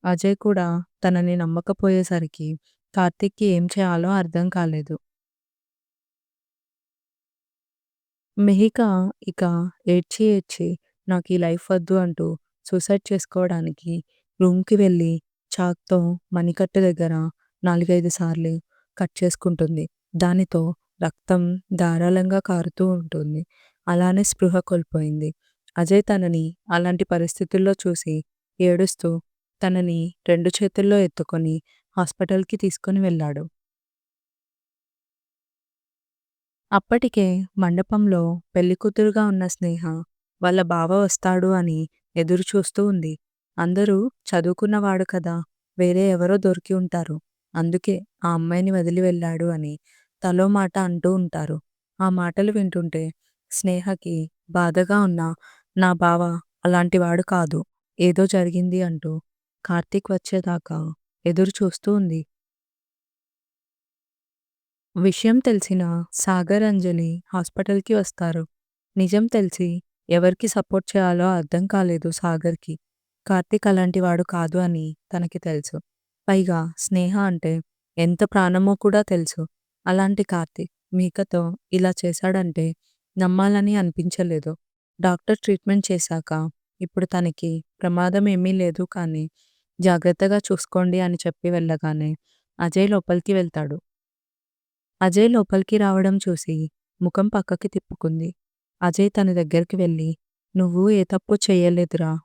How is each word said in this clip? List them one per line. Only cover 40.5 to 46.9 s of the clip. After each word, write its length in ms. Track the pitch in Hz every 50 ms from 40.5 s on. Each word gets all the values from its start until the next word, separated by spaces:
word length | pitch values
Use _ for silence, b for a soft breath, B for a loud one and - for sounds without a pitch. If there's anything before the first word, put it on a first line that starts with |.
| 180 190
బావ 300 | 180 165 175 170 165 165 185
వస్తాడు 520 | 196 202 185 - - - 185 185 185 180 185
అని 260 | 190 185 175 170 160 156 160 156 _ _ _ _ _
ఎదురు 280 | 170 165 160 180 180 190
చూస్తూ 380 | - - 202 185 - - - 202
ఉంది. 260 | 208 196 180 160 156 156 - _ _ _ _ _ _ _
అందరూ 400 | - 170 175 180 190 202 208 196 190 214 262 _ _ _
"చదువుకున్నవాడు 800 | - - 175 165 175 180 - - 208 214 208 202 202 190 185 185
కదా, 280 | - - 180 160 170 170 170 165 _ _ _ _ _ _
వేరే 260 | - 180 175 180 185 190 196
ఎవరో 240 | 185 170 175 180 196
దొరికి 360 | 202 190 190 180 180 _ - 190
ఉంటారు, 420 | 185 185 175